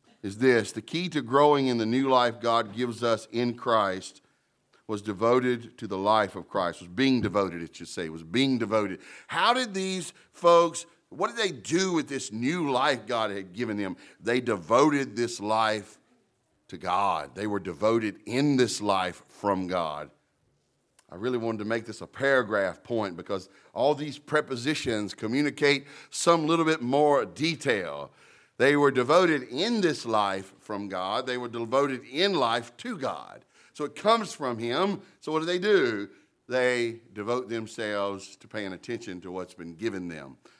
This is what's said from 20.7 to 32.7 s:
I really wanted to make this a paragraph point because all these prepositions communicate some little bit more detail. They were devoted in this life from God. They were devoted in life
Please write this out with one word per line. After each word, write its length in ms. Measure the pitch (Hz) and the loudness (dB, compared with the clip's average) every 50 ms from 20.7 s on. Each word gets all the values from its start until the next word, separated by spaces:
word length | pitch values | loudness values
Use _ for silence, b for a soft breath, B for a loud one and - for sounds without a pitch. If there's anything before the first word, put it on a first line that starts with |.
| _ _ _ _ _ _ _ - | _ _ _ _ _ _ _ -18
I 60 | - | -12
really 220 | 87 107 127 127 120 | -6 -4 -4 -2 -2
wanted 200 | 113 113 113 104 | -2 -2 -4 -4
to 60 | 104 | -4
make 220 | 107 113 117 110 | -4 -4 -4 -6
this 160 | 110 107 - | -8 -14 -14
a 40 | 90 | -14
paragraph 800 | - - - 135 139 139 131 117 101 107 101 98 90 85 - - | -14 -6 -2 0 2 4 2 2 2 0 0 0 0 -2 -6 -8
point 320 | - 120 110 104 95 85 | -4 -4 -2 -2 -4 -6
because 320 | 85 87 - 101 95 90 - b b b b | -10 -8 -6 -6 -6 -6 -10 b b b b
all 220 | b 101 123 143 151 | b 0 2 2 2
these 240 | 135 151 151 131 - | 0 -4 -10 -10 -12
prepositions 960 | - - 147 151 - - 135 117 120 147 156 - - 131 113 107 104 95 - | -6 -2 -2 -2 0 -2 -4 -4 -2 -2 -2 -2 -2 -2 -2 -2 -2 -6 -8
communicate 720 | - 117 110 120 139 147 147 147 - 147 143 143 135 139 B B B B B | -6 -4 -2 0 0 0 -2 0 2 2 2 2 2 -2 B B B B B
some 360 | B - - 175 170 165 156 | B 0 4 4 4 4 4
little 180 | 151 165 165 165 | 2 2 2 4
bit 180 | 156 156 156 | 2 2 0
more 420 | 120 123 131 143 151 147 143 131 110 | 0 2 4 4 6 6 4 4 2
detail. 880 | 92 87 - 151 165 160 120 - 139 117 101 90 80 71 73 71 - b b b b b b b b b b | -2 -4 -2 -2 -2 -2 -2 0 0 0 0 -2 -6 -8 -10 -12 -14 b b b b b b b b b b
They 180 | 123 139 147 | 4 6 6
were 160 | 147 143 139 | 6 6 4
devoted 520 | 123 127 123 120 151 180 185 170 156 139 127 | 4 4 4 6 6 6 6 4 2 0 -2
in 360 | - 120 139 185 233 240 220 | -4 -4 -2 -2 0 0 2
this 240 | 185 160 143 - - | 2 0 0 -2 -2
life 460 | 117 110 107 104 98 95 98 95 - - _ | 0 0 2 2 0 -2 -6 -8 -12 -18 _
from 280 | - - 107 101 101 98 | -12 -10 -8 -8 -6 -6
God. 380 | 95 90 92 95 107 123 123 | -6 -4 -4 -2 -2 -4 -4
They 120 | 127 123 123 | -4 -6 -6
were 100 | 123 120 | -6 -6
devoted 560 | 113 117 117 110 123 135 143 139 131 120 117 | -6 -6 -4 0 2 2 2 0 -2 -6 -10
in 300 | 110 127 151 185 202 190 | -8 -4 -2 0 0 2
life 420 | 151 127 113 117 123 117 - | 2 2 2 0 -2 -4 -8